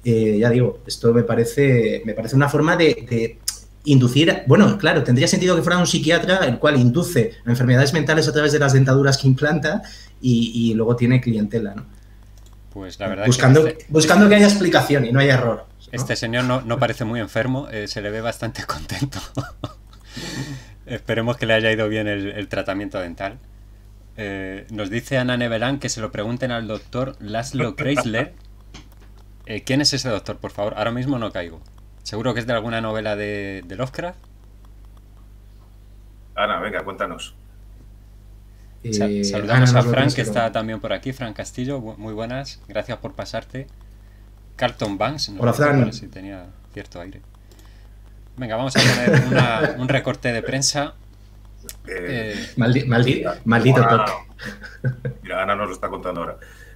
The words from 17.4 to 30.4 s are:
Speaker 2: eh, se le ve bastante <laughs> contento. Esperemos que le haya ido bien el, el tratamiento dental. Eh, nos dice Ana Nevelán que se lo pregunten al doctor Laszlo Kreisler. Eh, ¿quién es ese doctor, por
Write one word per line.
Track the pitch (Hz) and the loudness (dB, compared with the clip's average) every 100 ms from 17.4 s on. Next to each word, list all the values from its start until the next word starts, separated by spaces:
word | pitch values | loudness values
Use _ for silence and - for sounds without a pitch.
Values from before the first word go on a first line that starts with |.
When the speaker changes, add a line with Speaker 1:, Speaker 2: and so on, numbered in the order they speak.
| 110 131 143 | -2 -2 -6
Speaker 2:
eh, | 110 104 | -8 -8
se | - | -8
le | 104 | -6
ve | 110 | -6
bastante | 113 - 117 - | -6 -6 -8 -8
<laughs> | - | -8
contento. | 76 76 92 135 - - - - - - - - - - - 175 131 135 131 - - - | -10 -8 -6 -6 -6 -10 -10 -10 -10 -14 -14 -20 -20 -18 -14 -10 -10 -10 -12 -16 -20 -12
Esperemos | 120 - 113 117 120 | -8 -4 -2 -2 -2
que | 113 | 2
le | |
haya | 113 110 | 2 2
ido | 110 107 | 0 0
bien | 107 107 | -2 -4
el, | 101 101 | -4 -6
el | 101 98 | -8 -6
tratamiento | 98 95 98 101 101 | -6 -4 -6 -6 -8
dental. | 87 85 98 127 - - - - - - - - | -8 -8 -10 -10 -20 -20 -20 -20 -20 -20 -20 -12
Eh, | 101 98 95 95 - | -10 -8 -10 -12 -12
nos | 107 98 | -10 -6
dice | 113 - 135 | -6 -4 -2
Ana | 123 123 | -2 -2
Nevelán | 120 113 120 139 | -2 -2 -4 -4
que | 127 | -6
se | - | -8
lo | 107 | -8
pregunten | 107 104 123 127 | -6 -6 -6 -6
al | 117 110 | -6 -8
doctor | 107 - 120 135 - | -10 -8 -8 -8 -8
Laszlo | 104 110 123 135 120 98 | -8 -8 -6 -4 -4 -4
Kreisler. | 127 143 120 110 - - - - - - - - - - - - - | -4 -2 -2 -4 -6 -10 -20 -20 -20 -20 -20 -20 -20 -20 -20 -18 -10
Eh, | 107 - | -8 -2
¿quién | 131 | 0
es | 139 | 2
ese | 135 131 | 0 -2
doctor, | 101 - | -4 -6
por | 104 | -10